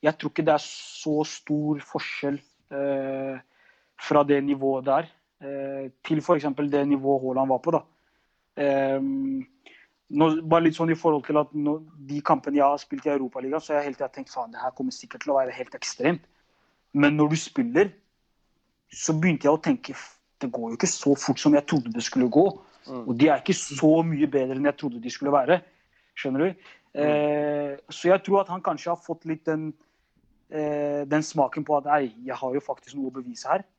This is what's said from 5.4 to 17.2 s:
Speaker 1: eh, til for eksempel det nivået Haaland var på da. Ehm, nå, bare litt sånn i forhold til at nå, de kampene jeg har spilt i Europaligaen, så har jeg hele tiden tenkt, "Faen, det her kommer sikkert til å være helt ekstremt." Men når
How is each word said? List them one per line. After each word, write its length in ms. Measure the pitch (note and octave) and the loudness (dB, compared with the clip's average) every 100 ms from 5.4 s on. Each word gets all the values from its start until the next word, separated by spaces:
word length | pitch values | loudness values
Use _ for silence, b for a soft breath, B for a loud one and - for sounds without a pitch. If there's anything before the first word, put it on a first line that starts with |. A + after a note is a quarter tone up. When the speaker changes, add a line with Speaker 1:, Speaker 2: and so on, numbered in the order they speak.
Speaker 1:
eh, 480 | C#3 C#3 C#3 C#3 C3+ _ - | -12 -8 -8 -8 -10 _ -2
til 160 | D#3 | -2
for 160 | C#3 E3+ | 2 2
eksempel 320 | D3 C3+ D3 | 2 -2 0
det 160 | C#3+ C#3+ | 0 2
nivået 320 | C#3+ C3+ C#3 C3 | 2 2 0 0
Haaland 240 | B2+ C3+ | 0 0
var 80 | C3 | 0
på 160 | E3 | 0
da. 80 | E3 - _ _ _ _ _ _ - | -2 -2 _ _ _ _ _ _ -4
Ehm, 880 | C#3+ C#3 C3+ C3+ C3+ C3+ C3+ C3+ B2+ _ b b b b _ | 0 2 2 0 -2 -2 -4 -6 -8 _ b b b b _
nå, 180 | C#3+ D#3+ D#3 E3 | 2 2 2 2
bare 160 | E3 E3 | 4 4
litt 100 | D#3+ | 2
sånn 140 | E3 | -2
i 20 | D#3+ | 2
forhold 280 | E3+ D3+ B2+ | 2 0 2
til 100 | D3+ | 0
at 100 | D3 | 0
nå, 220 | D3+ D3 D3+ D#3 D#3 C#3 | -2 -2 -4 -8 -20 -8
de 120 | D3 | -6
kampene 320 | - D#3 C3+ C#3+ | 2 0 2 2
jeg 80 | |
har 160 | C#3+ C#3+ | 4 2
spilt 240 | - C#3 D3+ | -4 -6 -2
i 60 | |
Europaligaen, 480 | C#3+ B2+ C3 C3 D3+ | -2 -2 -6 -6 -6
så 140 | - | -2
har 80 | D3 | -2
jeg 80 | C#3+ | -2
hele 80 | C3+ | -6
tiden 140 | C3+ - | -8 -8
tenkt, 160 | C3+ | -14
"Faen, 220 | - A#2 | -10 -10
det 80 | F3 | -8
her 100 | B3 - | -8 -6
kommer 180 | - | -8
sikkert 320 | - - - - | -8 -16 -12 0
til 80 | |
å 60 | - | 0
være 120 | B2+ | 0
helt 200 | B2 B2+ - | -4 -12 -10
ekstremt." 480 | - - D3 F3 _ _ _ _ _ _ _ | -12 -2 0 0 _ _ _ _ _ _ _
Men 240 | D3 C#3+ | 2 2
når 160 | D3+ | 4